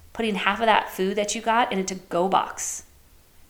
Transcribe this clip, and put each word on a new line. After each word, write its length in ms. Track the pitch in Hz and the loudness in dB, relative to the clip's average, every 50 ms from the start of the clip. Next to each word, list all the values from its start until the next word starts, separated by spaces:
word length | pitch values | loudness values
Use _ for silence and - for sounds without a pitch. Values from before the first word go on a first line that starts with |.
| - - - | -20 -16 -6
Putting 220 | - 233 220 202 | -4 -2 -2 -2
half 240 | 190 - 196 202 220 | 0 0 0 0 2
of 80 | 233 | 4
that 200 | 220 202 - - | 4 4 4 2
food 280 | - - - 185 196 202 | -2 -4 -2 -2 0 0
that 180 | 214 208 214 220 | -2 -2 -2 -4
you 80 | 233 | -4
got 300 | 214 226 220 240 254 - | 0 2 2 2 2 2
in 80 | 196 190 | 0 -2
a 40 | 185 | -2
to-go 440 | 185 190 185 - - 180 175 185 | -2 -6 -10 -10 -4 0 0 2
box, 560 | 190 202 - - - - - - - - - - - - - - - - - - _ _ - - - | 2 2 2 0 0 -6 -8 -8 -8 -8 -10 -14 -18 -20 -20 -20 -20 -20 -20 -20 _ _ -20 -20 -14